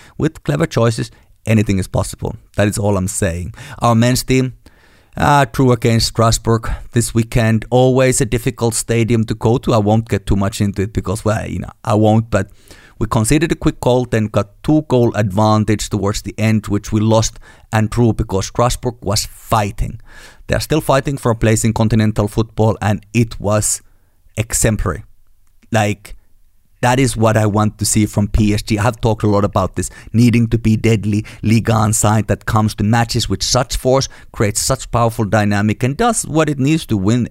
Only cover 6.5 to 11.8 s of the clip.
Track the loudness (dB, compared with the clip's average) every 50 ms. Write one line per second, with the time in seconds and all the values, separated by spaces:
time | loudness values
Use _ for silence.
6.5 | 0 0 0 -4 -6 -6 -8 -4 -2 -2 -2 0 0 -2 -2 0 0 0 2 2
7.5 | 0 0 -2 0 2 4 4 4 4 4 2 2 2 0 -2 -2 -2 -2 -4 -4
8.5 | -4 -2 -2 -2 -2 -2 -4 -2 0 0 2 2 0 0 0 -2 -4 -2 0 0
9.5 | 0 0 0 0 0 2 2 2 2 0 0 0 -4 -4 0 0 0 0 0 -2
10.5 | -2 -2 -2 -2 -2 -4 -6 -4 -4 -6 -4 -4 -6 -2 -2 -2 -2 -2 -4 -6
11.5 | -8 -8 -8 -10 -12 _